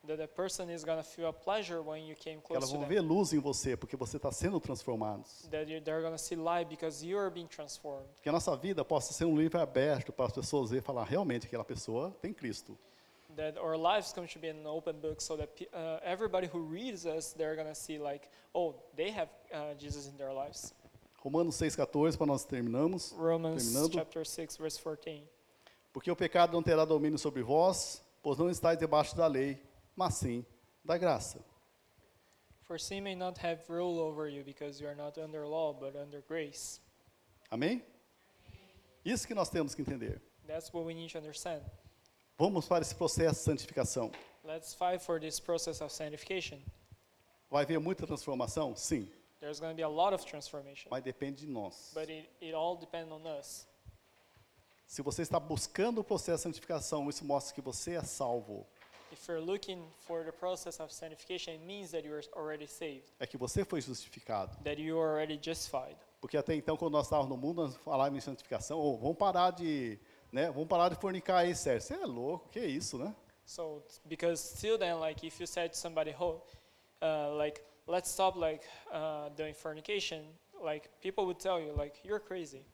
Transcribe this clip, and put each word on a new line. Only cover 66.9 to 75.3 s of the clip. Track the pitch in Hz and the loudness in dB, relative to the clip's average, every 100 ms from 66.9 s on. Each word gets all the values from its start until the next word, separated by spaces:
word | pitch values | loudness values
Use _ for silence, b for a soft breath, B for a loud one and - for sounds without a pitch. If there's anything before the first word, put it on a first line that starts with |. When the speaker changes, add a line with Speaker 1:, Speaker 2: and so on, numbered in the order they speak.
Speaker 2:
nós | 147 139 | 2 4
estávamos | 151 135 | 4 2
no | 127 | 0
mundo, | 139 170 | 0 0
nós | 151 127 | -2 -2
falávamos | - 139 139 139 | 0 4 4 2
em | |
santificação, | 135 131 - 117 - 160 | -6 -10 -4 -4 -2 2
ou | 147 120 | 2 2
vamos | 123 165 | 0 4
parar | 202 180 180 | 4 6 4
de, | 170 170 147 120 101 b b b | 4 0 0 -2 -6 b b b
né, | 127 160 | 0 0
vamos | 135 160 | 0 2
parar | 180 175 | 6 6
de | 170 | 4
fornicar | 196 185 - 185 | -2 -2 4 6
aí, | 175 | 6
Sérgio. | 170 143 117 - | 4 2 2 0
Você | |
é | 330 359 | -4 -4
louco, | 120 127 170 - | -2 -2 -4 -6
que | 220 | -4
é | 220 | -2
isso, | 196 - 127 | -2 -4 -4
né? | 160 214 - _ | -6 -8 -18 _
Speaker 1:
So, | - - 165 151 - | -18 -8 -8 -8 -14
t-, | - 151 | -20 -12
because | 160 170 165 - - | 0 0 0 -4 -4
till | 208 220 | 0 2
then, | 185 165 | 2 2
like, | 160 156 | 0 -4
if | 160 | -10